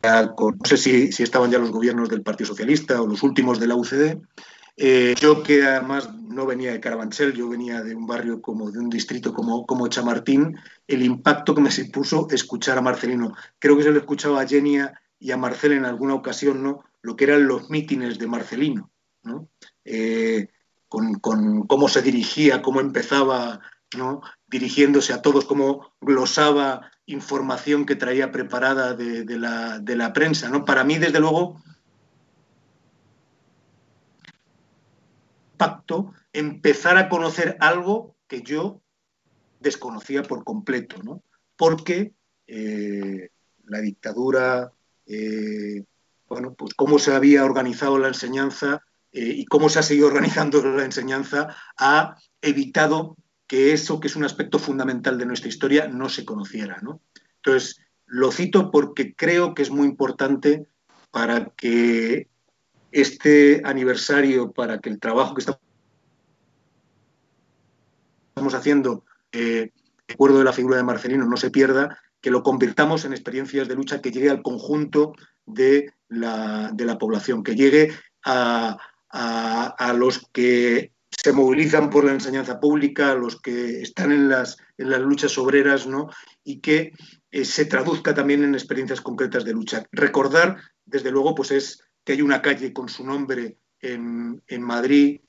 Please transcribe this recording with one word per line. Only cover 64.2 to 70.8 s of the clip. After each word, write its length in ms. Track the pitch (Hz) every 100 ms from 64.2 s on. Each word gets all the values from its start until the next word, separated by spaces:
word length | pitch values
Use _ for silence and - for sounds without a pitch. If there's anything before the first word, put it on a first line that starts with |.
| 139 127 120
para 260 | - 117 107
que 120 | 117
el 100 | 104
trabajo 340 | - 117 131
que 80 | 139 123 139 _ _ _ _ _ _ _ _ _ _ _ _ _ _ _ _ _ _ _ _ _ _ _ _ _ _ _ -
estamos 180 | 139
haciendo, 500 | 127 127 143 127 113 _ _ _
eh, 400 | 117 117 233 220 _ _ _ -
de 60 |
acuerdo 240 | - 139 135
de 60 |
la 100 | 135
figura 240 | 127 127
de 60 | 127